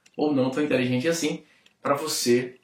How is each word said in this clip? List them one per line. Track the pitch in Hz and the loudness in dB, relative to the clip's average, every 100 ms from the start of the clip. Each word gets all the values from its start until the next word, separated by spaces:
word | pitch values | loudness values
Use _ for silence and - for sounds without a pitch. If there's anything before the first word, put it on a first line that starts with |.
| _ - | _ -4
ou | 151 | 0
não | 135 127 | 2 0
tão | 151 | 0
inteligente | 147 127 127 123 160 | 0 0 0 0 0
assim, | 165 151 170 - _ _ _ | 0 -2 -4 -12 _ _ _
pra | 131 | -2
você | 143 156 - 123 120 127 - | -2 -2 -2 2 2 2 -12